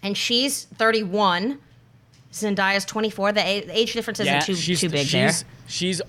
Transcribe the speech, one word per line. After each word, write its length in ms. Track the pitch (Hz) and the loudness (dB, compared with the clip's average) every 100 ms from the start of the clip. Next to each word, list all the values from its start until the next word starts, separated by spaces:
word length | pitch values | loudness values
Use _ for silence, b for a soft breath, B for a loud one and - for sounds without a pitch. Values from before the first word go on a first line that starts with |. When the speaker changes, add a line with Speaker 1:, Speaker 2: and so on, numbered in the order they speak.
Speaker 1:
And 160 | 196 202 | -4 -4
she's 480 | - 240 269 269 - | 0 2 2 -2 -8
thirty-one. 920 | - 220 226 208 196 202 175 208 277 - - - - _ - - | 0 2 2 0 2 2 2 0 -4 -12 -20 -20 -20 _ -20 -18
Zendaya's 500 | - 214 196 190 196 | -6 -2 0 2 0
twenty-four. 480 | 190 220 220 - 196 | -2 -4 -4 0 0
The 100 | 208 180 | 2 2
a-, 180 | 202 165 | 0 -2
the 120 | 175 | 0
age 160 | 226 | 0
difference 260 | 233 220 214 | 0 -6 -2
isn't 140 | 190 | 2
Speaker 2:
Yeah, 60 | 139 | 2
Speaker 1:
too, 140 | 156 185 | 2 0
Speaker 2:
she's, 260 | 165 175 | 0 0
Speaker 1:
too 80 | 180 | 0
big 160 | 151 139 | 0 0
Speaker 2:
she's, 360 | 131 131 165 | 2 2 0
Speaker 1:
there. 60 | - - - | -4 -18 -12
Speaker 2:
she's 340 | - 180 180 | -4 -2 -2